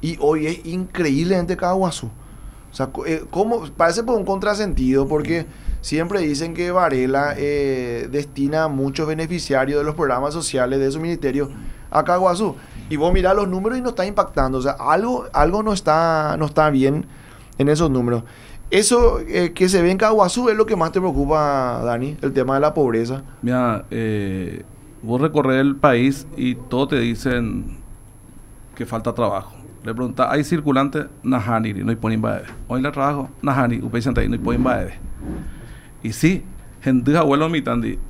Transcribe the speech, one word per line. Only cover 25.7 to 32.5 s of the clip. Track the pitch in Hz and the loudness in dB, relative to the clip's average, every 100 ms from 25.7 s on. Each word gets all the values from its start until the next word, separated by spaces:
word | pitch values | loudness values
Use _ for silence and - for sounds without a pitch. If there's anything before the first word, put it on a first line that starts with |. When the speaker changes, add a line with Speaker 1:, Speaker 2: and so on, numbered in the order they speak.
| 139 | 4
Speaker 2:
país | 147 120 127 139 - - | 4 4 4 0 -6 -4
y | 127 123 | -4 -4
todos | - 123 139 | -4 -2 0
te | 139 | 0
dicen | 117 110 135 123 117 98 - - - - - - - - - - - - | 0 -2 -2 -2 -2 -4 -8 -10 -14 -20 -20 -20 -20 -20 -20 -20 -20 -12
que | 117 | -6
falta | 113 113 | -4 -4
trabajo. | 117 113 98 - - - - | 0 0 0 -6 -16 -20 -12
Le | 117 | -8
pregunta, | 113 127 - 131 | -4 -4 0 0
"¿Hay | 143 | 2
circulante?" | 147 170 147 135 139 151 143 - | 0 0 2 2 2 -2 -6 -8
"Nahaniri, | 113 127 110 113 110 101 | -2 0 2 0 0 -2
no | 104 | -2
hay | 113 | 0
por | 113 | 0
invade." | 110 110 101 95 | 0 0 -4 -8